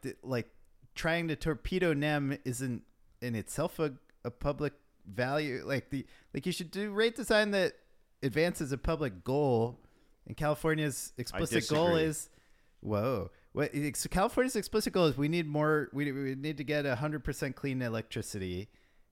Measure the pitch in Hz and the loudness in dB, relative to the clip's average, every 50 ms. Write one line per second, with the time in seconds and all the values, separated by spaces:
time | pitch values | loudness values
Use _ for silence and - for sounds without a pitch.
0 | - 123 - - - 120 131 120 110 - - - - - _ - - - - - | -10 -12 -10 -10 -6 -4 -2 -2 -2 -4 -10 -20 -20 -20 _ -20 -20 -18 -10 -4
1 | - 165 165 170 170 165 156 - - 165 156 117 - - 185 185 180 175 156 139 | -2 0 0 0 0 0 -2 -2 0 -2 -2 -2 -2 -2 0 2 4 4 4 4
2 | 143 151 151 147 143 135 139 - - 135 123 117 135 131 120 110 - _ _ _ | 2 2 2 2 2 0 -2 -2 -4 -4 -4 -2 -2 -4 -4 -6 -8 _ _ _
3 | - - _ - - 123 117 110 95 - - - 147 175 - - 160 151 131 127 | -20 -20 _ -8 -6 -4 -2 -2 -4 -4 -2 -2 -2 -2 0 0 -2 -2 -2 -6
4 | _ _ _ _ - 123 - - - 147 143 127 151 143 - - _ _ _ _ | _ _ _ _ -10 -10 -8 -4 -2 -2 -2 0 -2 -4 -4 -6 _ _ _ _
5 | - 107 98 104 123 127 139 151 151 147 123 127 73 90 139 131 - - - 139 | -20 -10 -4 -2 0 2 2 0 0 0 -2 -4 -4 -2 -2 -2 -2 -4 -6 -6
6 | - - - - - - - 147 135 180 170 - 185 156 - 190 208 214 202 202 | -6 -8 -14 -20 -16 -8 -6 -4 -2 -2 -2 -4 -4 -6 -6 -4 -4 -2 0 2
7 | 220 233 233 - 233 - 226 208 214 208 202 196 185 156 - - _ _ _ - | 2 2 2 0 0 4 6 6 6 6 4 4 2 2 0 -4 _ _ _ -20
8 | _ _ _ - - 139 107 147 160 175 170 - 151 135 135 123 - - 165 151 | _ _ _ -4 -2 -2 2 2 2 2 2 -2 -4 -4 -4 -2 0 0 0 0
9 | 156 131 95 90 85 - 131 143 147 139 123 113 113 120 123 - - - _ _ | -2 -4 -6 -6 -4 0 2 2 4 4 4 4 4 2 -2 -6 -16 -20 _ _
10 | _ _ - _ - - 113 - 160 147 151 - - 160 160 156 151 151 127 - | _ _ -20 _ -14 -12 -6 -2 0 0 0 2 2 0 2 2 0 -2 -2 -4
11 | - - - - 123 - - - 170 - 113 110 110 - 151 151 165 175 170 160 | -8 -10 -8 -8 -8 -6 -4 -2 -2 2 2 0 2 2 2 4 4 4 4 4
12 | 156 160 151 - - - - - - _ - _ _ _ _ - - - 107 101 | 2 2 0 -4 -8 -12 -16 -20 -20 _ -20 _ _ _ _ -12 -4 -2 0 0
13 | 107 127 131 107 85 85 - - - - - - 147 - - 143 147 147 113 - | 2 2 0 -2 -4 -6 -10 -18 -20 -10 -4 -2 -2 -2 0 -2 -2 -2 -2 -4
14 | - - - 180 190 233 - - 254 262 - 220 190 - - 220 214 - - 196 | -4 0 2 2 2 2 4 2 2 2 2 -2 -2 0 0 0 0 2 4 4
15 | 175 156 131 123 143 147 165 175 170 151 147 151 151 151 156 151 143 - - 139 | 4 4 4 2 0 2 2 0 0 0 0 2 4 4 4 2 2 0 -2 -2
16 | 147 147 131 139 139 135 135 135 139 151 156 139 151 123 147 147 143 139 127 117 | -2 -2 -2 -2 -4 -4 -4 -4 -4 -6 -6 -4 -4 -2 0 0 2 0 0 0
17 | 147 151 151 151 117 - 139 - 160 139 127 - - 143 131 131 127 120 113 113 | 0 -2 -2 -2 -4 -4 -4 -4 -4 -6 -4 -4 -4 -2 -2 0 -2 -2 -2 -4
18 | 110 - - 117 104 - - 107 95 92 90 90 101 - _ _ _ _ _ _ | -4 -4 -6 -6 -6 -6 -6 -6 -4 -4 -4 -6 -6 -10 _ _ _ _ _ _
19 | - _ | -20 _